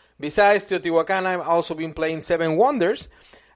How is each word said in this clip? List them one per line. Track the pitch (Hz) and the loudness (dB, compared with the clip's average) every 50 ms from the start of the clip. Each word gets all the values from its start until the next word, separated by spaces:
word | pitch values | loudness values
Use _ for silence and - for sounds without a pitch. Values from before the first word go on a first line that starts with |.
| _ _ _ - | _ _ _ -10
Besides | 143 147 - 214 202 202 208 190 202 | -8 -2 2 4 6 6 4 2 0
Teotihuacan, | - 190 170 175 170 165 165 165 - 190 190 185 | -2 -4 -4 -2 0 0 0 0 0 -2 -2 -2
I've | 185 180 175 | -2 -4 -4
also | 139 160 170 170 160 - 160 | -2 0 0 0 0 -2 -6
been | 156 165 160 151 | -8 -8 -10 -6
playing | 156 160 160 160 156 | -4 -4 -4 -4 -6
Seven | - - 170 165 165 160 156 | -2 -2 -2 0 0 0 2
Wonders. | 175 240 277 294 226 170 190 262 - - - - _ _ _ - - _ _ _ | 4 2 2 2 2 0 0 0 -4 -8 -14 -20 _ _ _ -20 -20 _ _ _